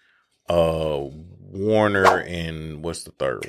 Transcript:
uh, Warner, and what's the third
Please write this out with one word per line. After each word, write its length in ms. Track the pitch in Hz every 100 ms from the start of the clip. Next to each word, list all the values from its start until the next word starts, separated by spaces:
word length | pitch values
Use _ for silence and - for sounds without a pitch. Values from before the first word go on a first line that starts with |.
| _ _ _ _ -
uh, 520 | 87 82 80 80 71 69 78 87 92 98
Warner, 680 | 95 104 110 104 101 95 92
and 600 | - 87 82 80 80 76
what's 220 | 82 80
the 80 | 80
third 340 | - 67 52